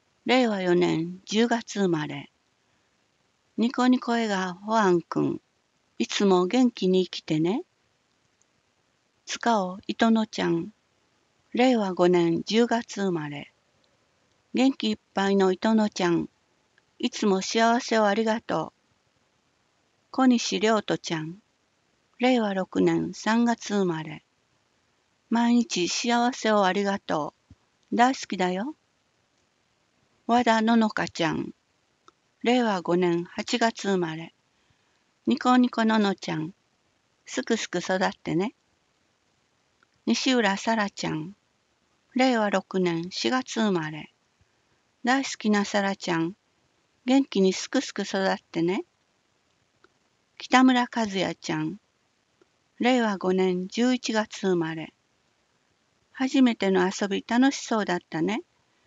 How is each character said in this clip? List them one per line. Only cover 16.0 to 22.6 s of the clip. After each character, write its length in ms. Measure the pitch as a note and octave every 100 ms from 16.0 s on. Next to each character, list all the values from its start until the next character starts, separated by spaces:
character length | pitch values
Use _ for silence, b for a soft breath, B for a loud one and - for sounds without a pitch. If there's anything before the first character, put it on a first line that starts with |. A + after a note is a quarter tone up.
ゃ 40 | F3+
ん。 220 | E3 D#3 _ _ _ _ _ _ -
い 120 | B3
つ 160 | - G#3
も 160 | F#3+
幸 360 | F#3+ A3+ A3+ A#3
せ 180 | - A3+
を 80 | G#3
あ 80 |
り 100 | G3+
が 160 | A3 A3
と 260 | - E3+ D#3
う。 60 | - _ _ _ _ _ _ _ _ _ _ _ _ _
小 160 | - C4
西 340 | A#3+ - F#3+
良 180 | G#3+ A3
人 180 | - E3
ち 160 | -
ゃ 60 | E3
ん。 160 | D#3 F#3 _ _ _ _ _ _ _ -
令 220 | B3 B3
和 120 | G#3+
六 260 | F#3+